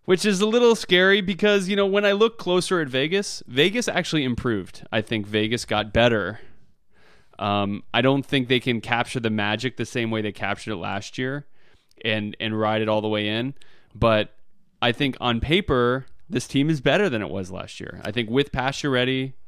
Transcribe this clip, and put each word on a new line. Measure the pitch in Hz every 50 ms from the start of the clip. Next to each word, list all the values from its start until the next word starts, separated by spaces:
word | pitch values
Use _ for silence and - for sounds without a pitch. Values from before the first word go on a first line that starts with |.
| _
which | - 190 180 -
is | 214 196 180
a | 214
little | 220 220 247 240 233 226
scary | 214 - - 180 180 185 190 196 208
because, | 190 190 196 156 202 208 208 202 185 180
you | 208
know, | 196 202
when | 196 190 202 208
I | 202
look | 202 202 220 233 226 -
closer | - 180 180 180 175 - 185 170
at | 156 131
Vegas, | 127 131 139 160 180 196 196 - - - -
Vegas | - 117 131 160 196 196 247 - -
actually | - 180 165 - 165 156 139
improved. | 131 120 - - 123 113 98 87 - - - - -
I | - 110
think | 107 - 117 107 101
Vegas | 101 107 107 107 110 120 117 -
got | - 110 107 107 107
better. | - 113 117 123 117 107 92 90 107 - - - - - - - _ _ _ - - - - - - - - - - -
Um, | 101 104 101 101 101 101 104 - - - -
I | 120
don't | 120 135 139 139 131
think | - 139 135 127 117
they | 127 123
can | - 131 120 110
capture | - - 120 117 123 - - 131
the | 117 113
magic | 110 107 101 104 107 110 123 127 -
the | - 117
same | - - 123 117 113
way | 113 110
they | 104 104
captured | 101 - 107 98 101 - - 107
it | 107
last | 87 92 101 98 101 - - - -
year | 127 131 139 147 - - - - - - - _ _ _ _ - -
and, | 113 107 107 104 104 - -
and | - 110 110 107
ride | 107 107 110 110
it | 110 107
all | 107 107
the | 107 107
way | 107 107 104 104
in. | 107 113 123 135 - - - - - - - _ -
But | 104 113 117 110 107 104 - - - - - - - - _ _ _
I | 117 120
think | 117 - 147 135 120 -
on | - 123 117 117
paper, | 117 127 160 202 202 - 139 123 120 120 127 135 131 - - - - -
this | - 131 -
team | - - 135 139 160
is | 160 139
better | 120 143 139 185 208 180
than | 123 107
it | 98 73
was | 82 98 92 90
last | 92 92 95 - - -
year. | - - - - -
I | 104
think | 107 120 113 104
with | 117 135 143 -
Pacioretty, | - 135 123 135 139 - - 143 131 123 127 127 131 131 131 135 - - -